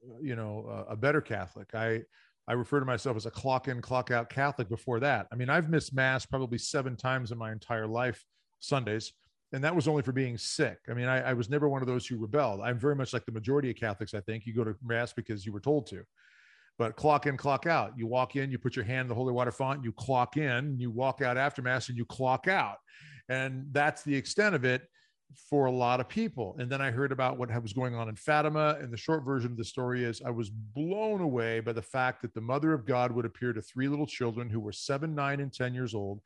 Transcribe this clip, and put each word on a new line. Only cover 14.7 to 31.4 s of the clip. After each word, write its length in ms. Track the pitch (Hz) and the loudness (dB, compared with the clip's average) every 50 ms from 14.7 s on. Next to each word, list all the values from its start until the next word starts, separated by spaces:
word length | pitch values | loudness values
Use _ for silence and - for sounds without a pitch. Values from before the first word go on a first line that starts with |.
| 104 - 123 | -2 -6 -4
Mass 300 | 117 117 117 120 117 - | -2 0 0 0 -2 -4
because 340 | 123 117 - 110 101 95 110 | -8 -6 -6 -6 -6 -6 -8
you 40 | |
were 80 | 101 104 | -8 -2
told 280 | - 135 151 147 113 - | 2 2 2 2 2 -2
to. 160 | 101 90 - _ _ _ _ - _ _ _ - - _ _ _ _ - | -12 -14 -14 _ _ _ _ -20 _ _ _ -20 -20 _ _ _ _ -2
But 180 | 117 110 107 | -2 0 0
clock 300 | - - 151 147 143 - | 2 4 4 4 6 4
in, 100 | 147 135 | 2 -2
clock 300 | 127 - 139 135 131 - | 0 0 2 2 2 2
out. 260 | 170 165 143 107 104 123 127 | 2 2 2 2 0 -4 -6
You 100 | 113 113 | -4 0
walk 300 | 123 127 127 123 - 139 | 2 2 0 2 0 -2
in, 140 | 135 135 | -2 -2
you 60 | 127 113 | -4 -2
put 180 | - 123 - | -2 -2 -2
your 100 | 127 107 | -2 -2
hand 160 | 104 127 131 | -2 -2 -2
in 60 | 127 123 | -2 -2
the 60 | 117 | -2
holy 180 | 117 127 127 123 | 0 0 0 2
water 180 | 123 123 123 | 2 2 0
font, 320 | - - 135 131 135 143 127 | 0 -2 -2 -2 -2 -2 -4
you 80 | 113 | -6
clock 460 | 104 - - 131 135 123 123 - - 147 | -6 -6 -2 0 2 2 2 2 0 0
in, 420 | 156 135 123 120 139 151 139 123 | 0 2 0 0 0 -2 -2 -2
you 100 | 123 123 | -2 -2
walk 320 | 110 117 131 135 123 - | -2 0 0 0 0 2
out 140 | 139 123 123 | 0 2 2
after 260 | 127 135 143 - - | 2 2 0 0 -2
Mass, 280 | 123 127 127 127 - - | -2 0 0 0 0 -4
and 80 | 123 117 | -4 -4
you 80 | 113 | -4
clock 420 | - - - 131 127 127 131 - 185 | -6 -4 -2 2 2 2 2 2 2
out. 300 | 190 185 127 104 101 - _ _ - - 147 151 147 127 - - | 2 2 2 0 -2 -10 _ _ -20 -20 -20 -20 -20 -16 -6 -4
And 380 | 127 131 131 135 131 131 135 143 | -2 -2 -2 -2 -4 -6 -6 0
that's 320 | 123 143 147 151 147 - - | 2 4 4 4 2 0 -2
the 120 | 151 143 | -2 0
extent 400 | 135 - - - - 208 208 185 | 0 0 -2 0 2 2 4 4
of 80 | 139 123 | 4 2
it 200 | 127 127 127 - - _ _ _ _ _ _ _ _ 139 - - - | 2 2 2 -2 -8 _ _ _ _ _ _ _ _ -20 -18 -6 0
for 160 | 147 143 135 | 4 4 4
a 60 | 127 | 4
lot 280 | 127 127 123 120 123 127 | 4 4 4 4 4 2
of 80 | 123 - | 0 -2
people. 480 | - 214 226 214 - 131 110 92 95 - | -2 -2 -2 -2 -2 -4 -6 -4 -4 -6
And 140 | 127 123 | -4 -4
then 100 | 135 135 | -2 0
I 80 | 135 135 | 0 0
heard 220 | 113 123 139 135 | 0 0 0 0
about 260 | 135 127 131 127 127 123 | 2 2 2 2 2 0
what 120 | 123 120 113 120 | -4 -2 -2 -4
was 120 | 117 107 98 | -4 -4 -2
going 220 | 127 127 127 120 | -2 -2 -2 -2
on 120 | 117 113 110 | -2 -4 -6
in 80 | 107 | -6
Fatima, 640 | - - - 151 151 151 156 151 156 151 151 151 147 | -6 0 2 2 4 4 2 2 2 2 2 2 0
and 140 | 143 123 117 | -4 -8 -8
the 40 | 110 | -6
short 280 | - - 160 156 131 | 0 0 0 0 2
version 260 | 131 139 127 117 123 | 0 0 0 0 -2
of 60 | 120 110 | -2 -4
the 80 | 110 | -6
story 400 | - - 131 127 123 123 123 123 | -6 -4 -4 -2 0 0 0 0
is 160 | 117 113 - - | -2 -2 -4 -4
I 40 | 123 | -4
was 200 | 117 113 117 98 | -4 -2 -4 -4
blown 680 | 110 110 107 107 107 139 151 170 196 208 220 220 214 196 | -6 -10 -10 -8 -4 -4 -2 -2 0 0 0 0 0 0
away 400 | 180 151 127 120 | 0 2 2 2